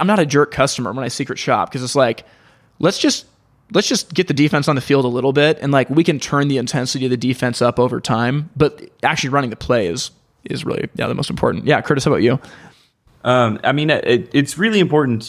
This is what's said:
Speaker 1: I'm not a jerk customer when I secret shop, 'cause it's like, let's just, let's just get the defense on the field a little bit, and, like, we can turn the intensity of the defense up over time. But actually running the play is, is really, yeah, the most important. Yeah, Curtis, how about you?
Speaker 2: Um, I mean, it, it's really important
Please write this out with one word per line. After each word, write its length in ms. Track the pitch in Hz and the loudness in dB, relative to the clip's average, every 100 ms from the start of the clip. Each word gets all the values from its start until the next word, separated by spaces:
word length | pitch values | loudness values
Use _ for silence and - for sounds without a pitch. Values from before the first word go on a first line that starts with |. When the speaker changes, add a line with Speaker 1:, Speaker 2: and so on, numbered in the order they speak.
Speaker 1:
I'm 60 | 185 | 2
not 120 | 208 | 2
a 60 | 147 | 2
jerk 260 | 143 147 | 2 2
customer 400 | - 139 - 113 | 2 0 0 -4
when 140 | 123 123 | -4 -6
I 20 | |
secret 320 | - 139 - | -6 -6 -6
shop, 320 | - 113 87 | -2 0 0
'cause 100 | 131 | -4
it's 140 | 127 143 | -4 0
like, 300 | 123 117 - _ _ _ _ - | 2 0 -8 _ _ _ _ -2
let's 200 | 180 - | 0 2
just, 280 | 302 - - _ _ _ - | 0 0 -6 _ _ _ -4
let's 160 | - - | -2 0
just 260 | 240 - | -2 -4
get 140 | 160 180 | -2 0
the 60 | |
defense 340 | 139 147 147 143 | 2 2 0 0
on 80 | 139 | -2
the 60 | |
field 240 | - 139 123 | 0 0 0
a 20 | |
little 240 | 123 131 | 0 0
bit, 260 | 135 151 156 | 2 2 0
and, 100 | 139 | 0
like, 180 | 143 123 | 0 2
we 140 | 151 | 2
can 160 | 170 143 | 2 0
turn 300 | - 143 143 | -2 0 0
the 80 | 135 | 0
intensity 480 | 120 139 127 135 131 | -2 -4 -4 -4 -2
of 60 | |
the 60 | 123 | -2
defense 440 | 123 123 127 117 | -2 -2 -2 0
up 180 | 131 - | 0 2
over 220 | 127 120 | 0 0
time. 480 | - 113 120 147 151 139 | -2 -2 0 -2 -4 0
But 320 | 151 - - _ | 0 0 -20 _
actually 260 | 135 151 135 | -2 0 0
running 220 | 139 127 | 0 -2
the 40 | 107 | -4
play 320 | - 120 92 | 0 0 0
is, 240 | 82 - _ _ _ | -2 -8 _ _ _
is 220 | - 127 - | -10 -8 -6
really, 240 | - - - | -6 -6 -6
yeah, 120 | 117 | -4
the 80 | 123 | -4
most 140 | - | -4
important. 360 | - 120 - 131 | -2 -2 -2 0
Yeah, 160 | 131 | 0
Curtis, 220 | - 143 | 2 0
how 80 | 156 | 2
about 120 | 98 | 2
you? 180 | 117 127 - - - _ _ _ _ _ | 2 0 -4 -20 -20 _ _ _ _ _
Speaker 2:
Um, 360 | 120 123 113 107 | 0 2 2 0
I 80 | - | 0
mean, 180 | 143 151 | 0 2
it, 400 | 143 - 123 - | 0 2 0 2
it's 220 | 143 139 - | 0 0 0
really 240 | 220 208 | 0 2
important 440 | 156 151 135 113 | 2 2 2 0